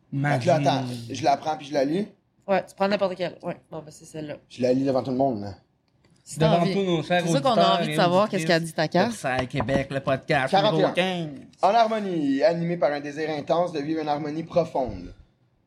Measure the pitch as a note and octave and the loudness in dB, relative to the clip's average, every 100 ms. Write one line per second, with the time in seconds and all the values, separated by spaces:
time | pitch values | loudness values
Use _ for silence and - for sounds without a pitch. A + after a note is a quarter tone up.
0 | _ C#3 C#3+ C#3 E3+ D#3 D3+ C3+ B2+ A#2+ | _ -4 -2 0 2 2 2 0 -2 -8
1 | A#2 C#3 D#3 C#3+ D#3 D3 C#3+ D3 C#3 F3+ | -10 -2 0 0 -2 -6 -4 0 0 0
2 | G#3+ - _ _ - F#3+ - - G3 G3+ | -4 -10 _ _ -2 -2 -2 -2 -2 0
3 | F#3+ F3+ E3+ - F3 - - D#3+ D3+ - | -2 -2 -8 -8 -10 -12 -12 -14 -14 -20
4 | D#3+ D#3 D3+ - _ - B2 C3 C#3 B2+ | -16 -12 -12 -12 _ -2 2 2 2 0
5 | C3 B2+ A#2 G#2+ G2+ - _ _ _ _ | 0 0 0 0 -8 -14 _ _ _ _
6 | _ _ - D3+ E3 F3 F#3+ G3 F#3 E3 | _ _ -10 0 2 4 2 0 0 0
7 | D#3 F3 E3+ C4+ C4 G#3 F3 E3+ D#3 D#3 | 0 0 2 2 2 4 4 2 0 2
8 | F3 F3+ G#3+ F#3 D#3+ E3 E3 F3 D#3 F3 | 4 4 2 0 0 0 0 -4 0 2
9 | A3+ A3 C#3 B2+ B2+ C#3 A2+ C3+ C3+ C#3 | 0 -2 -4 -2 -2 -4 -2 -2 -2 -4
10 | C#3+ C3 - C#3+ C3 G3 G#3 D#3+ D#3 F3 | -2 -2 0 0 2 2 2 2 2 0
11 | F#3 F3 D#3 C3 - _ F3+ A3+ A3 A3 | -2 -2 -8 -10 -18 _ 4 4 4 0
12 | G3 E3+ C#3 C3+ D#3 E3+ E3+ F3 D#3 D3 | -2 -2 0 4 2 2 -2 0 0 0
13 | C#3+ C#3+ D#3 D3 C3+ E3 F3 D#3+ D3 D#3+ | -6 -6 -4 -4 0 0 0 -2 -4 -2
14 | D3+ D3 D3+ D#3 D#3+ E3+ D#3+ D3 A#2+ F#2 | -2 -2 -4 -6 -2 0 0 -2 -4 -6
15 | F2+ - - _ _ _ | -14 -18 -20 _ _ _